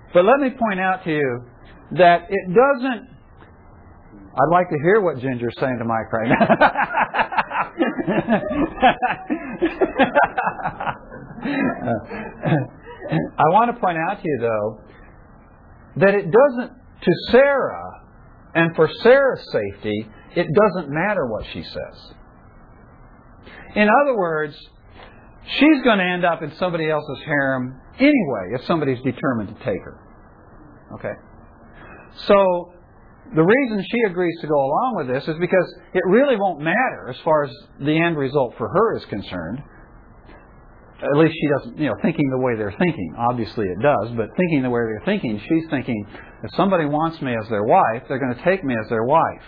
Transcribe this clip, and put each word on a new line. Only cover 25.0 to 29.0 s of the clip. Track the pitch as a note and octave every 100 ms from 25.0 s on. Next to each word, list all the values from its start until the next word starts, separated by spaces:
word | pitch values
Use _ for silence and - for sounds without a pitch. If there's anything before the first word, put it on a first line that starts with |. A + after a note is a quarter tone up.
| - - - -
she's | - - C#4+ C#4+
gonna | B3 G3+
end | F3+ F3+
up | F3 D#3+
in | D3+ -
somebody | F#3 E3+ D#3
else's | D3+ D3 C3
harem | - D3 C3+ C3 B2+ C3 - -
anyway | C#4 C#4+ D3+ A2 F#2
if | B2+
somebody's | - E3+ C#3 B2